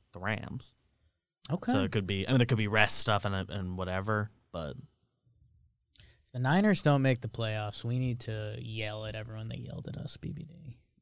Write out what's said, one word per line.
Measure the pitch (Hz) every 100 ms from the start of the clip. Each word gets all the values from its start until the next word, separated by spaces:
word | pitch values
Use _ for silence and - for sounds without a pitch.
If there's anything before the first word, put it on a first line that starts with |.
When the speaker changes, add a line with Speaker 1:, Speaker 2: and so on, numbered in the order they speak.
| _
Speaker 1:
the | 87
Rams. | 98 107 - - - - _ _ _ _ _ _ -
Speaker 2:
Okay. | 165 -
Speaker 1:
So | 254
it | -
could | 110 95
be, | 98 98
I |
mean, | 131
there | 120
could | 113
be | 104
rest | 107 104 -
stuff | - 104 104
and, | 98
and | 95 101 92 92
whatever, | 92 92 101 107 107 - _
but | 87 76 - - _ _ _ _ _ _ _ _ _ _ - - _ _
Speaker 2:
If |
the | 123
Niners | 127 180 214 190
don't | 151 143
make | 131 123
the | 110
playoffs, | - 110 107 104 -
we | 117 127
need | 127 120
to | - 110 107 110
yell | 117 110 107 107 110
at | 110
everyone | 110 110 110
that | 113
yelled | - - -
at | -
us, | - -
B | -
B | -
D. | - - 143 - _ _